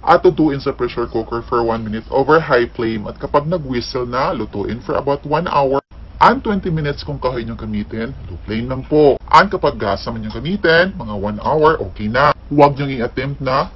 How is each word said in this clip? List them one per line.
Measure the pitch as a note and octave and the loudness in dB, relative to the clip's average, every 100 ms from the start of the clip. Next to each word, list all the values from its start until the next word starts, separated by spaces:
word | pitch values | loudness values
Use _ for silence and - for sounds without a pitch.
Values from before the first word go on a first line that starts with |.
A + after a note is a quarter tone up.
At | - F3 | 4 4
tutuin | F#3 D#3+ D#3 C#3 | 4 4 0 0
sa | C#3 C3 | -4 -4
pressure | B2 A#2 A#2 | -4 -4 -4
cooker | A2+ A2 A#2 A2+ | -4 -4 -6 -2
for | A#2+ | 0
one | A#2 A2+ | 0 -2
minute | A2 G#2+ - | -4 -8 -2
over | C3+ C#3 D#3+ | 0 4 4
high | D3+ B2 A#2+ - | 4 2 2 -2
flame | A2+ A2+ G2+ | -2 -2 -6
at | - | -10
kapag | - C#3+ D3 | -2 0 0
nag-whistle | F3 C3+ B2 A2+ C3 | -4 -2 -6 -4 -6
na, | B2 B2 D3 A2+ | -4 -2 -2 -4
lutuin | G#2+ G#2 G2 A2 | -6 -6 -6 -6
for | - - | -4 -4
about | C3+ C#3+ | -2 -4
one | D3 D3+ F3 | -2 -2 0
hour | - C3+ C#3 _ - - - | 0 2 0 _ -20 -18 4
and | F#3 A#3+ | 4 4
twenty | A3+ G3+ F#3 | 0 -2 -2
minutes | D#3+ D3 C#3 - | -2 -2 -4 -8
kung | C#3 | -4
kahoy | - B2+ A2+ | -4 -4 -6
niyong | A2+ | -8
gamitin, | A2 G#2 G2+ A2 A#2 C3 - | -6 -6 -4 -6 -8 -8 -12
low | F2+ | -12
flame | - A2 A#2+ | -6 -4 -4
lang | C3 | -6
po. | C3 D3+ D3 A2+ - | 0 6 6 4 4
And | D#3+ G3 | 4 6
kapag | F#3+ D3+ A#2+ | 2 -2 0
gasa | G#2 G2+ - | -2 -2 -4
man | A2+ G#2+ | -8 -8
niyong | A2 | -8
gamitin, | C#3+ G3+ E3 E3 F#3 F#3+ | -4 0 4 4 2 -2
mga | A2+ G#2 | -8 -6
one | G2+ G#2 | -4 -4
hour, | A2+ D3+ D3+ D#3+ | 0 4 4 4
okay | F#2+ - G#2 | -4 -6 -2
na. | B2 D3 C#3 - | 2 2 2 -2
Huwag | D3 C#3+ C3+ | 4 4 4
niyong | C#3 C3 | -4 -2
i-attempt | A2+ - C3 C#3 | -4 -4 -6 -4
na | C3+ C3 D#3+ | -2 0 -2